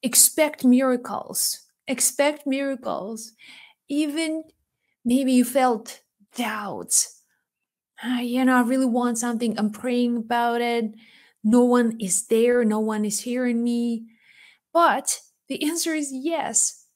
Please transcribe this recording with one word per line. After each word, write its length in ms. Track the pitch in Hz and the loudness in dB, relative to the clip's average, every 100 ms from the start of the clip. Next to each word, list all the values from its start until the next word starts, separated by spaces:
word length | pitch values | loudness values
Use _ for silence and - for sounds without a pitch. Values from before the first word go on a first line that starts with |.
Expect 600 | 254 - - - 302 302 | 0 4 4 4 0 2
miracles. 1040 | 254 247 262 247 254 - - 190 - - _ _ - | 4 4 4 0 -4 -10 -8 -4 -4 -6 _ _ -8
Expect 600 | 262 - - 285 302 - | -2 -2 2 0 0 -4
miracles. 880 | 269 277 269 262 - 196 226 - _ - - - _ _ | -2 -2 -6 -6 -8 -8 -10 -14 _ -20 -20 -20 _ _
Even 540 | 285 302 294 320 320 320 _ _ _ _ _ 233 | -2 -2 -2 -4 -4 -8 _ _ _ _ _ 0
maybe 280 | 247 262 | 2 4
you 120 | 254 247 | 2 4
felt 560 | 285 254 214 220 - _ _ _ - | 2 2 0 -6 -20 _ _ _ -8
doubts. 840 | 233 214 208 117 87 - - - _ _ _ _ _ _ _ _ | -6 -6 -8 -10 -2 0 0 -8 _ _ _ _ _ _ _ _
"Ah, 200 | 233 247 | -4 -4
you 220 | 240 247 254 | -2 0 4
know, 100 | 254 | 4
I 60 | |
really 240 | 233 262 262 | 2 2 2
want 320 | 240 240 233 | 2 0 -2
something. 400 | 240 233 233 220 | -4 -2 -2 0
I'm 100 | 208 | -2
praying 480 | 208 254 247 240 240 | -2 -2 0 0 -2
about 440 | 226 240 240 233 | -2 0 0 0
it. 340 | 240 233 220 214 - - _ _ | 0 0 -2 -8 -20 -20 _ _
No 200 | 214 240 | 4 6
one 340 | 247 247 233 226 | 6 4 2 0
is 260 | 190 - - | -4 -4 0
there. 360 | 226 240 240 | 2 4 4
No 160 | 226 214 | 2 0
one 260 | 220 214 208 | -2 -2 -2
is 140 | 208 | -4
hearing 440 | - 247 247 233 | -4 -2 -2 0
me." 440 | 240 240 240 226 226 _ _ _ - _ _ | -2 -2 -2 -4 -8 _ _ _ -20 _ _
But 480 | 330 339 226 - - _ _ _ | 2 4 2 -4 -8 _ _ _
the 160 | 277 302 | -4 -2
answer 240 | 339 330 | -2 -2
is 180 | 311 285 | -4 -6
yes. 760 | 262 285 330 - - - - _ | -6 -4 -4 -2 -2 -2 -4 _